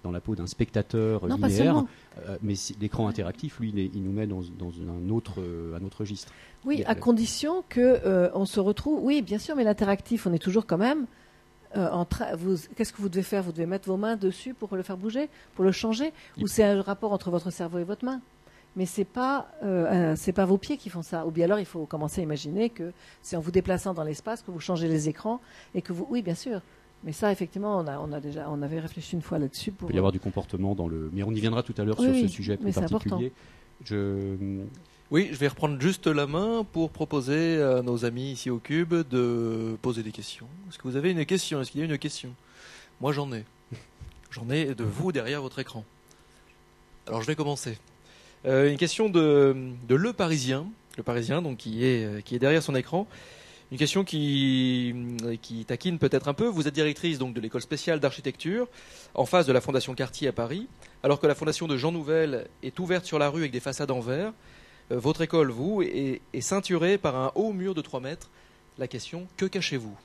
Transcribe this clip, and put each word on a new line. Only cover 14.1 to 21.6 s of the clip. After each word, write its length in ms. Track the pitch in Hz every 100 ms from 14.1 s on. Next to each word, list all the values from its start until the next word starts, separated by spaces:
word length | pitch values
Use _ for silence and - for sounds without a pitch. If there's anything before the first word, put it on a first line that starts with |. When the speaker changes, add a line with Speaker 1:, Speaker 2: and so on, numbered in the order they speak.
Speaker 2:
dessus 380 | 226 190 190 254
pour 200 | 254 208 190
le 60 |
faire 140 | 185 185
bouger, 320 | 214 240 302 - -
pour 100 | -
le 80 | 190
changer, 400 | 185 226 220 311 - - -
Speaker 1:
Il 60 |
Speaker 2:
ou 40 | 202
c'est 160 | -
un 180 | 208 202
rapport 300 | 190 202 214
entre 180 | 196 185
votre 200 | 175 175
cerveau 300 | - 170 175
et 40 |
votre 220 | 175 214
main ? 160 | 247 262 - _ - - _ 185
Mais 80 |
c'est 180 | 185 -
pas, 460 | 190 254 262 277 - -
euh, 480 | 208 185 165 180 165
euh, 20 |
c'est 160 | 156 -
pas 140 | 180
vos 120 | 185 196
pieds 200 | - 285
qui 120 | 202
font 120 | 175
ça. 240 | 156 170
Ou 60 | 165
bien 140 | 160
alors, 140 | 170
il 60 | 208